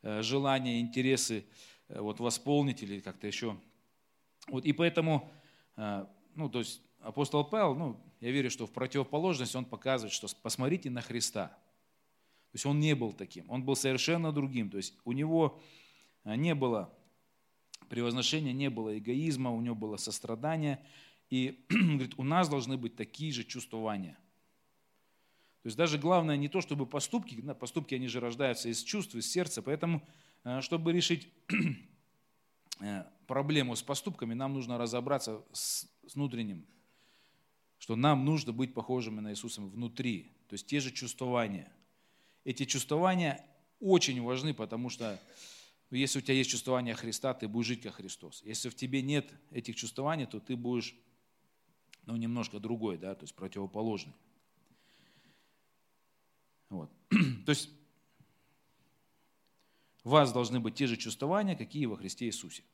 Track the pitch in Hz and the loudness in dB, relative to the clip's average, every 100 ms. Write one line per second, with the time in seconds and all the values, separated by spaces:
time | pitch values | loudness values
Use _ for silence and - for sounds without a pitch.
0 | 110 107 110 135 139 135 127 120 120 127 | -4 -2 0 2 4 4 2 0 0 2
1 | 131 131 - 110 - - - - _ - | 4 4 2 -2 -6 -20 -20 -20 _ -8
2 | 104 104 120 - 139 147 143 120 101 101 | -6 -2 -2 -2 2 4 4 0 -6 -8
3 | 95 - 104 98 117 95 - _ _ _ | -10 -8 -6 -4 -4 -6 -12 _ _ _
4 | _ _ _ _ - 135 147 143 170 165 | _ _ _ _ -8 -4 0 4 4 4
5 | 160 147 - - - _ _ - 107 101 | 4 2 0 -20 -20 _ _ -8 -4 -4
6 | 98 - _ 151 147 120 110 - _ _ | -6 -16 _ -8 -4 -2 -4 -8 _ _
7 | 113 127 143 147 147 220 185 135 156 107 | -10 -2 2 4 2 4 4 4 -2 -6
8 | - _ 117 139 127 - 113 - 127 143 | -14 _ -2 0 0 -2 -6 -4 -2 0
9 | 131 147 185 147 123 127 120 110 135 131 | 0 0 2 0 -2 -4 -6 -4 0 0
10 | 107 - 104 - 113 - 127 180 139 123 | 0 -4 -6 -8 -6 0 2 2 -2 -6
11 | 117 117 - 107 90 - _ _ _ _ | -4 -2 -2 -2 -6 -8 _ _ _ _
12 | _ _ _ _ _ 117 143 147 156 143 | _ _ _ _ _ -4 2 4 6 4
13 | 113 98 95 87 85 123 131 135 135 127 | 2 -2 -10 -10 -6 -4 0 2 2 2
14 | - 170 160 147 135 127 104 98 92 - | 2 2 2 0 0 0 -2 -2 -6 -8
15 | - 127 156 165 151 - - - - - | -4 0 2 6 4 2 -20 -20 -20 -20
16 | - _ 107 113 165 156 127 110 87 - | -20 _ -4 0 2 4 2 2 -2 -12
17 | _ _ _ _ _ _ _ - - 113 | _ _ _ _ _ _ _ -20 -8 -2
18 | 120 123 120 160 147 131 139 113 110 107 | 0 2 2 2 0 0 0 0 -2 -4
19 | 107 127 160 131 131 117 120 113 107 104 | 0 0 2 0 0 0 0 -2 -4 -4
20 | - 104 - 113 147 160 147 135 - - | -6 -6 -6 -4 -2 0 0 -2 -8 -20
21 | - _ _ 131 127 - _ 214 180 147 | -20 _ _ 0 0 -4 _ 4 6 4
22 | 123 - 135 165 175 143 120 131 117 - | 0 -2 2 4 4 2 0 -2 -4 -6
23 | 110 - 156 123 113 127 - 113 110 104 | -10 -6 -4 -4 -6 -10 -8 -4 -2 -2
24 | 87 73 _ _ _ _ _ _ _ _ | -4 -10 _ _ _ _ _ _ _ _
25 | _ _ _ _ _ _ 117 110 165 147 | _ _ _ _ _ _ -8 2 4 4
26 | 151 180 160 143 143 185 - 147 123 147 | 6 6 6 2 2 0 -2 -2 0 -2
27 | - 240 190 113 139 131 123 165 143 127 | 0 -2 -2 -10 -8 -8 -4 -4 -2 -2
28 | 127 123 120 117 135 117 120 110 - 208 | -2 -2 -2 0 0 2 -2 -4 -2 -4
29 | - 117 - 175 180 - 113 151 170 160 | -4 -4 -2 0 0 -2 -2 0 2 0
30 | - - - _ 123 127 131 170 165 170 | -2 -20 -20 _ -4 -4 0 0 4 4
31 | 165 131 - _ _ 208 165 123 - - | 4 0 -2 _ _ 2 2 0 -10 -20
32 | _ _ _ _ _ _ _ - 101 101 | _ _ _ _ _ _ _ -10 -6 -6
33 | 90 _ - 131 143 151 127 113 - 139 | -8 _ -2 0 4 4 2 -2 -2 -4
34 | - 165 117 117 135 139 120 120 117 123 | -4 -6 -4 -2 -2 -2 -2 0 0 0
35 | 123 143 - 110 - - - - - _ | 2 0 0 -8 -8 -6 -4 -4 -6 _
36 | - 139 143 123 110 90 78 _ _ _ | -12 -4 -2 -2 -4 -6 -12 _ _ _
37 | _ _ _ _ _ _ _ _ - 113 | _ _ _ _ _ _ _ _ -4 2
38 | 139 139 135 156 117 117 131 123 107 127 | 6 6 4 2 0 -2 -2 -2 -2 -2
39 | 110 107 107 101 120 107 98 107 120 120 | -2 -6 -6 -8 -8 -8 -10 -8 -8 -4
40 | 123 98 - _ _ 101 - 143 131 - | -2 -2 -6 _ _ -12 -2 -2 -2 -6
41 | 120 - 127 123 110 95 - - _ _ | -8 -6 0 2 0 -2 -10 -20 _ _
42 | _ _ _ _ - 127 127 139 - 151 | _ _ _ _ -8 -4 -2 -2 0 2
43 | 185 185 165 139 - _ _ _ 190 185 | 4 4 2 0 -8 _ _ _ 6 6
44 | 160 127 120 127 151 127 107 113 123 - | 6 0 0 0 0 -2 -4 -4 -4 -4
45 | 113 98 - - - - - _ _ 127 | -6 -6 -12 -20 -20 -20 -20 _ _ 0
46 | 135 139 123 135 127 120 131 127 120 110 | 0 0 2 2 4 0 0 0 0 -4
47 | 113 107 135 123 110 113 117 120 110 - | -4 -2 -2 -2 -2 -2 0 -2 -6 -12
48 | 95 - 80 - 107 110 127 - 131 135 | -14 -14 -14 -16 -10 -6 -6 -6 -2 0
49 | 131 147 139 - _ 123 117 110 113 - | 2 2 0 -14 _ -10 -6 -8 -6 -4
50 | 139 160 123 107 - 123 120 123 110 - | -2 -2 -4 -8 -6 -4 0 -2 -2 -12
51 | _ _ _ _ _ _ _ _ _ - | _ _ _ _ _ _ _ _ _ -20
52 | - 117 117 120 110 104 107 117 110 85 | -6 -4 -2 -2 -4 -6 -4 -2 -2 -2
53 | 92 95 76 - 95 101 98 104 113 101 | -6 -8 -12 -12 -10 -6 -6 -2 -2 -2
54 | 76 - _ _ _ _ _ _ _ _ | -6 -18 _ _ _ _ _ _ _ _
55 | _ _ _ _ _ _ _ _ _ _ | _ _ _ _ _ _ _ _ _ _
56 | _ _ _ _ _ _ _ 95 78 - | _ _ _ _ _ _ _ -10 -10 -16
57 | _ 202 151 113 120 147 - - _ _ | _ 4 4 2 0 0 0 -12 _ _
58 | _ _ - _ _ _ _ _ _ _ | _ _ -20 _ _ _ _ _ _ _
59 | _ _ _ _ _ _ _ _ _ _ | _ _ _ _ _ _ _ _ _ _
60 | 120 151 135 120 117 123 110 - 135 113 | 6 8 8 4 2 0 -2 0 0 0
61 | 113 - 143 196 202 175 123 147 131 101 | -4 -4 0 2 2 -2 -4 -2 -2 -2
62 | 95 - 117 - 87 - _ | -8 -4 -4 -4 -10 -16 _